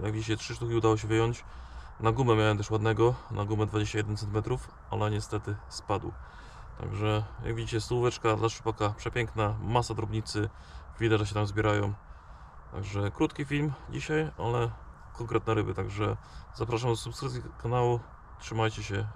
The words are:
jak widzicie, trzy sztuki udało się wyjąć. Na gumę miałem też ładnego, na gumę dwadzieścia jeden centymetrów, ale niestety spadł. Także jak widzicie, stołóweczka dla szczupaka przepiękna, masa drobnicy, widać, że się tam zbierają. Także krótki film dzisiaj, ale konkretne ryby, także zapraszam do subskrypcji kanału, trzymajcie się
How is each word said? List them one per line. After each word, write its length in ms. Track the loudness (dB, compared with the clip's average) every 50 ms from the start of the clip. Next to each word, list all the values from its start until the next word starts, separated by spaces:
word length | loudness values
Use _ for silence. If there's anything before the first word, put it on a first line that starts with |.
| -2
jak 80 | -2
widzicie, 260 | -2 -2 0 0 -2 -2
trzy 180 | -2 -4 -6
sztuki 200 | -4 -2 0 2
udało 220 | 4 6 6 6 6
się 100 | 4 2
wyjąć. 360 | 4 4 4 4 2 0 -6 -12 -12 -12 -12 -12 -12 -14 -14 -14 -6 0
Na 120 | 2 2
gumę 240 | 4 4 6 6 6
miałem 220 | 6 6 6 4 4
też 140 | 2 0
ładnego, 440 | 0 2 4 4 4 6 6 6 4 2 -2 -6
na 140 | -4 -2 -2
gumę 200 | 0 2 2 2
dwadzieścia 320 | 2 2 2 0 0 0 0
jeden 200 | 0 0 -2 -4
centymetrów, 520 | -2 -2 0 0 0 0 0 -2 -4 -6 -14 -16 -10 -6
ale 200 | -2 0 2 2
niestety 440 | 2 0 -2 -2 -4 -4 -2 -2 -6 -6 -6 -10
spadł. 420 | -12 -8 -4 -2 0 0 0 -4 -8 -10 -12 -14 -16 -16 -16 -16 -16 -16 -14 -14 -12 -8
Także 440 | -6 -6 -2 0 2 2 2 2 0 -2 -4 -6 -4
jak 120 | -4 -4
widzicie, 260 | -4 -2 -2 -2 -2
stołóweczka 540 | 0 0 2 2 4 2 2 2 2 2 4
dla 140 | 4 4 2
szczupaka 400 | 0 0 -2 -2 0 2 2 0 0 0
przepiękna, 580 | -4 -4 -2 0 -2 0 0 0 2 2 2 0
masa 320 | 0 2 2 2 2 2 0
drobnicy, 560 | -4 -2 -2 -2 -2 -2 -2 -2 0 0 -2 -2 -8 -16 -16 -16 -16 -16 -14 -4 0
widać, 200 | 2 4 4 4
że 60 | 4
się 80 | 2 0
tam 140 | 0 0 0
zbierają. 460 | 2 2 2 4 4 4 2 0 -2 -4 -8 -14 -18 -18 -18 -18 -18 -16 -16 -16 -16 -16 -16 -10
Także 400 | -8 -8 -6 -4 -2 0 0 0
krótki 340 | 0 2 0 0 0 -2 -6
film 280 | -2 0 0 0 0 -2 -4 -8 -8
dzisiaj, 420 | -8 -6 -4 0 0 0 0 -2 -4 -4
ale 320 | -2 0 2 2 0 0 -2 -6 -12 -16 -16 -16 -16 -14 -10
konkretne 400 | -8 -4 0 0 0 2 2 2
ryby, 200 | 2 2 0 0
także 440 | -2 -4 -4 -2 0 0 0 0 -2 -6 -10 -16 -16 -14 -12 -6
zapraszam 340 | -4 -2 0 0 0 2 2
do 60 | 0
subskrypcji 460 | 0 -2 -6 -8 -6 -6 -4 -4 -6 -8 -8 -10 -6
kanału, 420 | -4 0 2 4 4 4 4 2 0 -4 -16 -20 -18 -18 -18 -14
trzymajcie 440 | -10 -4 0 2 2 2 2 -2 -4
się 240 | -4 -2 -2 -2 -4 -6